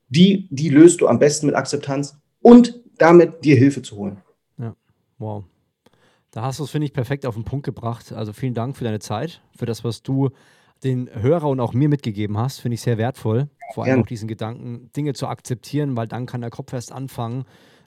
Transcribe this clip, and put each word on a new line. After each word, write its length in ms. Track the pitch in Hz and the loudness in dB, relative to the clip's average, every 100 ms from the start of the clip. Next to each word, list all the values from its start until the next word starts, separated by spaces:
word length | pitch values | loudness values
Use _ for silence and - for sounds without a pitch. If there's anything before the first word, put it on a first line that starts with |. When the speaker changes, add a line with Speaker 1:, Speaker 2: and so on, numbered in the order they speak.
| _ | _
Speaker 1:
die, 380 | 135 196 196 - | 4 4 4 -4
die 200 | 139 156 | -6 2
löst 320 | 135 170 - | 8 8 8
du 60 | - | 2
am 120 | 117 | 4
besten 260 | 143 147 143 | 2 2 -2
mit 80 | 131 | -2
Akzeptanz 640 | 131 143 139 139 143 - _ _ | -4 -6 -6 -6 -8 -12 _ _
und 380 | 226 240 240 - - _ | 10 10 8 0 -20 _
damit 460 | 160 170 160 - | 6 8 6 2
dir 120 | 143 131 | 2 4
Hilfe 260 | 139 139 | 4 2
zu 160 | - 104 | -8 -12
holen. 200 | 101 98 _ _ _ - | -12 -12 _ _ _ -14
Speaker 2:
Ja, 180 | 117 - _ _ _ _ | -14 -14 _ _ _ _
wow. 260 | 110 104 92 _ _ _ _ _ _ _ _ | -12 -12 -14 _ _ _ _ _ _ _ _
Da 120 | 113 | -10
hast 160 | 127 131 | -8 -8
du's, 100 | 143 | -6
finde 160 | 151 147 | -4 -4
ich, 80 | |
perfekt 320 | - 117 139 135 | -4 -4 -4 -6
auf 100 | 113 | -8
den 80 | 110 | -8
Punkt 200 | 139 139 | -8 -8
gebracht. 460 | 107 117 117 - | -8 -10 -10 -12
Also 200 | - 107 | -12 -10
vielen 200 | 104 131 | -8 -6
Dank 220 | 117 117 139 | -6 -8 -6
für 60 | |
deine 160 | 120 107 | -6 -6
Zeit, 420 | - 107 160 - _ _ | -6 -8 -8 -12 _ _
für 80 | 117 | -8
das, 180 | 110 | -6
was 200 | 120 110 | -8 -8
du 260 | - 135 135 - _ _ _ _ | -6 -2 -2 -4 _ _ _ _
den 260 | 135 127 123 | -6 -6 -6
Hörer 340 | 117 123 170 147 | -4 0 0 0
und 140 | 131 | -2
auch 120 | 113 | -2
mir 140 | 120 147 | 0 0
mitgegeben 500 | 143 120 101 104 104 | 0 -4 -6 -4 -4
hast, 220 | 127 - | -6 -6
finde 160 | - 117 | -8 -6
ich 60 | |
sehr 160 | - 110 | -4 -2
wertvoll. 500 | 113 - 110 113 147 - - | -4 -4 -2 -2 -4 -10 -16
Vor 100 | - | -8
allem 80 | 117 | -2
Speaker 1:
Gerne. 120 | 131 | 0
Speaker 2:
auch 40 | 113 | 0
diesen 200 | 117 110 | -4 -10
Gedanken, 640 | 110 110 120 123 120 - - | -10 -10 -12 -14 -16 -12 -8
Dinge 180 | 147 | -6
zu 140 | 131 127 | -6 -8
akzeptieren, 680 | 117 - 117 - 143 143 120 | -10 -8 -10 -6 -4 -4 -4
weil 120 | 113 | -6
dann 180 | 113 123 | -8 -10
kann 160 | 123 | -8
der 80 | 117 | -10
Kopf 240 | - 139 | -12 -12
erst 180 | 131 - | -12 -12
anfangen, 540 | 131 135 - 117 127 127 _ _ _ | -14 -12 -10 -8 -8 -12 _ _ _